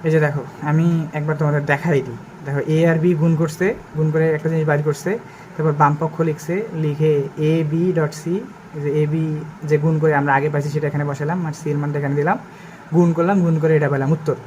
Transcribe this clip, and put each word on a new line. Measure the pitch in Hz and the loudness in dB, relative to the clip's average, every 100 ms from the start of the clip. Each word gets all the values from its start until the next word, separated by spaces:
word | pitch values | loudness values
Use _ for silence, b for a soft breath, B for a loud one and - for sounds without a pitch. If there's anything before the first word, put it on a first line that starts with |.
| 165 | 2
এই | |
যে | 156 151 | 2 2
দেখো, | 143 - - 147 | -2 -8 -8 0
আমি | 156 170 165 160 151 | 2 4 2 -2 -4
একবার | 151 151 | -2 0
তোমাদের | 151 147 147 | 0 0 0
দেখাই | 143 170 139 123 | 0 2 0 0
দিই। | 117 - - 139 | -10 -14 -14 -6
দেখো, | 143 143 156 | -4 0 2
এ | 165 | 4
আর | 165 | 4
বি | 175 165 | 2 2
গুণ | 165 160 | 2 2
করছে, | 165 - 185 254 - 151 | 0 0 -2 -2 -8 -2
গুণ | 156 | 0
করে | 156 160 151 | 2 2 0
একটা | 160 | 0
জিনিস | 160 156 | 0 0
বাইর | 147 151 | 2 0
করছে, | 143 175 226 B B B | -2 -4 -6 B B B
তারপর | - 156 147 | -2 -2 4
বাম | 147 151 | 2 2
পক্ষ | 160 - 165 | -4 0 -2
লিখছে, | 151 - 185 226 160 | -2 -4 -4 -4 -4
লিখে | 156 143 156 147 135 - 156 | -2 2 2 2 -2 -2 0
এ | 165 151 | 2 0
বি | 165 180 165 | 0 0 0
ডট | 151 - | -2 -4
সি, | 165 190 262 - - 156 | -4 -4 -6 -16 -16 -8
এই | |
যে | 143 151 | -2 0
এ | 151 | 0
বি | 160 156 151 156 - 151 | 0 -2 -4 -8 -10 0
যে | 151 | 2
গুণ | 156 156 | 2 2
করে | 156 147 | 2 2
আমরা | 143 139 | 2 2
আগে | 151 | 2
পাইছি, | 147 147 147 | -2 -2 -2
সেটা | 147 | -2
এখানে | 143 147 | -2 -4
বসালাম, | 143 151 180 160 | -4 -4 -2 -4
আর | 147 | -6
সি | 151 | -4
এর | 147 | -2
মানটা | 147 143 | -2 -2
এখানে | 143 143 | -2 0
দিলাম, | 151 247 - B B B B 165 | 0 -2 -6 B B B B 4
গুণ | 170 165 | 4 2
করলাম, | 170 202 170 | 2 2 2
গুণ | 160 | 2
করে | 156 156 | 4 2
এটা | 147 | 2
পেলাম | 139 135 160 | 2 2 0
উত্তর। | - 127 | 0 -4